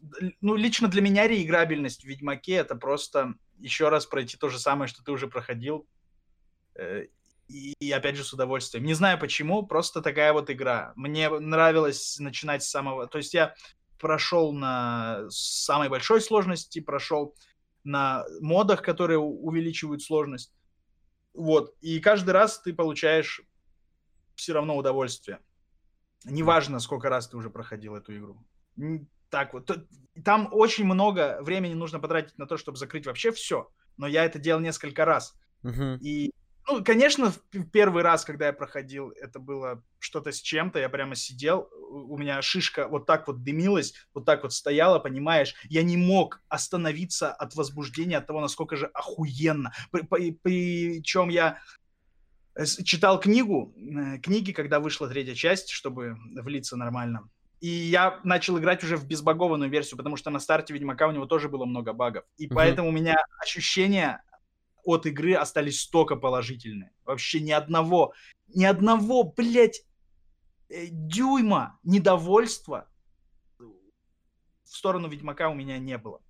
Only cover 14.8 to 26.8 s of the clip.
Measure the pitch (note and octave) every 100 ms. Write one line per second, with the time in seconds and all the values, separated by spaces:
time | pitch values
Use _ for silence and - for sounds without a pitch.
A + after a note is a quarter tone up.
14.8 | A#2+ A#2+ A2+ G#2+ G#2+ - - - - D3
15.8 | C#3 C3 - A3 A3 A3 F#3 F3 - D#3+
16.8 | D#3 C#3+ - D3+ D3 - _ _ _ _
17.8 | C#3+ C#3+ C#3 C3 - D#2+ D#3 F3 G#3 G3
18.8 | - E3 F3 D#3+ D3+ - D#3 E3 E3 D#3+
19.8 | D3+ D3 - D#3 C#3+ C3 - _ _ _
20.8 | _ _ _ _ _ - D#3+ D#3 C#3+ _
21.8 | D#3+ D#3+ F3+ G#3 F#3 F#3 G#3+ - - E3
22.8 | E3 C#3+ E3 D#3+ D3+ - - _ _ _
23.8 | _ _ _ _ _ - - D#3 D3+ D3
24.8 | C3+ C3+ C3 - - F#2+ _ _ _ _
25.8 | _ _ _ _ - C#3+ E3 E3 C#3+ C3